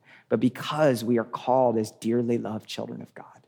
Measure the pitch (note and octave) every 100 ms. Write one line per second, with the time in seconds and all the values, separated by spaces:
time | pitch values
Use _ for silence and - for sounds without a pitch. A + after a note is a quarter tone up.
0 | _ - - A2+ B2+ - D#3+ D3+ D#3 A#2+
1 | A2+ A#2+ A2 - - B2+ B2 A2+ G#2+ -
2 | A2+ A#2+ A#2 A#2+ A2 G#2+ - - A#2 A#2
3 | A#2 - - -